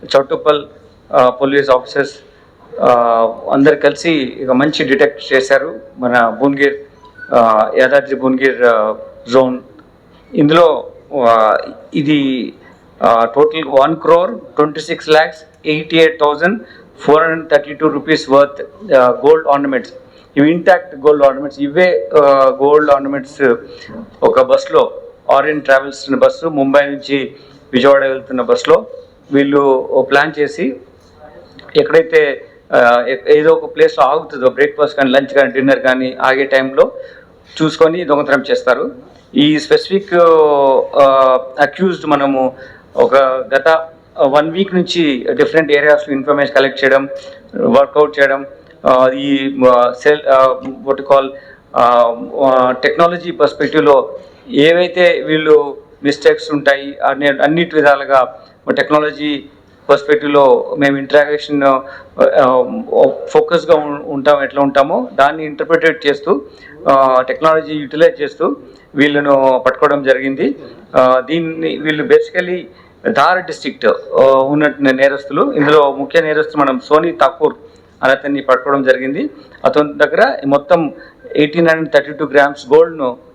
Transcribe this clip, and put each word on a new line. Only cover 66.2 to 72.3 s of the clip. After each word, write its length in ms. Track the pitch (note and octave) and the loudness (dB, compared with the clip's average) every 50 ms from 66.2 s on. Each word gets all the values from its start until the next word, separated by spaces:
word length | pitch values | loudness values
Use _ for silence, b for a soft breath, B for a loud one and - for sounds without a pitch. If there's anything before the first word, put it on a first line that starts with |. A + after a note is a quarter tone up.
| - D#3+ G3+ C#4+ - B B B B B B B - - | -2 -4 -4 -4 -4 B B B B B B B -2 0
ఆ, 320 | C#3 C3+ C3+ C3 C3 B2+ | 2 2 4 4 2 2
టెక్నాలజీ 520 | B2+ B2+ B2+ - D#3 D#3+ D#3+ D#3+ D#3 C#3+ D#3 | 0 0 -4 -2 0 0 0 0 -2 -4 -8
యుటిలైజ్ 480 | D3+ D3 C3 D3+ D3+ E3 E3 D#3+ - | -8 -8 -8 0 2 2 2 2 -2
చేస్తూ 340 | D3 C3+ - - - - C#4+ - B B B B B B _ | -8 -8 -6 -4 -4 -4 -4 -6 B B B B B B _
వీళ్ళను 680 | C#3+ C3+ D3 D3 D3 C#3+ C#3+ C#3 C3+ C3+ C3 C3 B2+ B2+ | 0 0 0 0 -2 0 2 2 2 4 2 2 2 0
పట్టుకోవడం 380 | C3 C3 - D#3 D3 D3 C#3+ C3+ | -2 -2 0 0 0 0 0 0
జరిగింది. 520 | C3+ C3 B2+ C3+ C3+ C3+ C3 F3 C4+ C#3 B B B B B B _ - | 0 0 0 0 -6 -4 -4 -4 -4 -4 B B B B B B _ 0
ఆ, 240 | C3+ B2+ B2+ B2+ C3 | 2 2 2 2 0
దీన్ని 580 | B2+ B2+ D3+ E3+ E3 D#3+ D#3+ D#3+ D#3+ D#3+ - - | 0 -2 -4 -4 -4 -6 -8 -6 -6 -6 -6 -6
వీళ్ళు 260 | - D#3 D3+ D3+ D3 | -4 -6 -4 -4 0
basically 580 | B2+ D3 D3+ D3+ - | 2 4 2 2 2